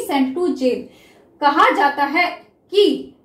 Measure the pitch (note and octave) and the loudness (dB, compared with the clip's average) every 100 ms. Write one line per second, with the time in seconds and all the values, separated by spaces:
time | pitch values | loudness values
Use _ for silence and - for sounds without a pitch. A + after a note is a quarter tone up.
0 | - C#4 C4 E4+ F4 B3+ B3+ A3 - - | 2 -2 -2 -2 -4 -2 -2 -2 -8 -20
1 | - _ _ - C#4+ D#4+ A4 - C#4+ C#4 | -20 _ _ -2 0 4 2 2 0 0
2 | C#4 D#4 F4 - - _ _ G4 F#4 - | -2 -2 -2 -4 -16 _ _ 2 2 0
3 | - - | -8 -20